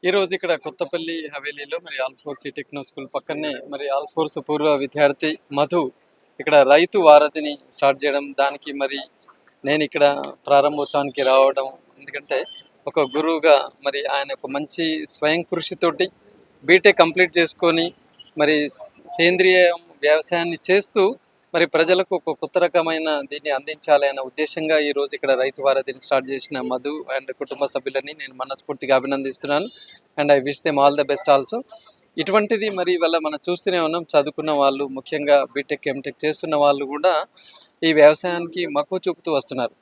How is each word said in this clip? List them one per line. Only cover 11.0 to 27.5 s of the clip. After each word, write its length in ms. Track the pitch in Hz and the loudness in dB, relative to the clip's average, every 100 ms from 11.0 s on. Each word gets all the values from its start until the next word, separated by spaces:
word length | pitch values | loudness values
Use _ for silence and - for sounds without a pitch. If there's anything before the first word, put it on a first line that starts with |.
| 143 135 131 | -4 -2 2
రావడం, 360 | 131 135 135 135 131 _ 135 | 4 4 2 -6 -10 _ _
ఎందుకంటే 400 | 139 143 143 135 170 - _ _ - | -16 -16 -6 -4 -4 -14 _ _ -6
ఒక 160 | 160 139 139 | -2 -2 0
గురువుగా 420 | 156 160 156 143 - _ 139 | 0 2 4 4 4 _ -6
మరి 160 | 139 143 143 | -4 -4 -4
ఆయన 160 | 139 135 | -6 -10
ఒక 120 | 135 139 | -8 -8
మంచి 280 | 147 - 165 156 151 | -8 -4 -4 -4 -6
స్వయం 280 | - 151 165 170 | -4 0 0 -2
కృషితోటి 560 | 170 151 175 175 147 185 _ _ _ _ _ 135 | -6 -6 -2 -2 0 -4 _ _ _ _ _ 2
బీటెక్ 320 | 180 202 190 | 4 4 6
కంప్లీట్ 340 | 165 170 180 175 | 4 4 0 2
చేసుకొని 460 | 165 - 175 165 170 - _ _ - - | 0 2 0 0 -2 -6 _ _ -20 -2
మరి 160 | 151 151 147 - - - - - | 0 2 0 -4 -6 -10 -10 0
సేంద్రియ 440 | 170 180 185 185 175 170 _ - | 2 4 4 6 4 2 _ -4
వ్యవసాయాన్ని 560 | 147 156 156 175 170 165 - | 2 2 2 -2 -4 -6 0
చేస్తూ 340 | 190 196 - 196 262 _ _ _ | 0 2 0 0 0 _ _ _
మరి 120 | 160 160 | -2 0
ప్రజలకు 380 | 160 165 180 185 180 | 0 0 0 0 -4
ఒక 140 | - 151 | -6 -8
కొత్త 160 | 151 190 | -4 -2
రకమైన 460 | 170 175 165 160 160 151 139 | 0 0 -2 -4 -4 -4 -6
దీన్ని 200 | 147 147 135 | -10 -4 -6
అందించాలి 500 | 143 151 - 147 143 | -6 -10 0 2 2
అనే 100 | 139 131 | -2 -10
ఉద్దేశంగా 460 | - 151 - 156 156 147 | -4 -4 -4 0 0 0
ఈ 40 | 139 | -2
రోజు 160 | 143 139 | -4 -4
ఇక్కడ 140 | 139 131 | -2 0
రైతు 180 | 131 135 135 | 0 -2 0
వారధిని 340 | 135 135 131 - | 0 -2 -10 -2
స్టార్ట్ 200 | 135 131 | -2 -2
చేసిన 280 | 135 - 135 127 | -8 -8 -8 -6
మధు 220 | 127 135 151 147 135 | -6 -6 -10 -8 -8
and 120 | 135 131 | -8 -12
కుటుంబ 240 | 139 | -10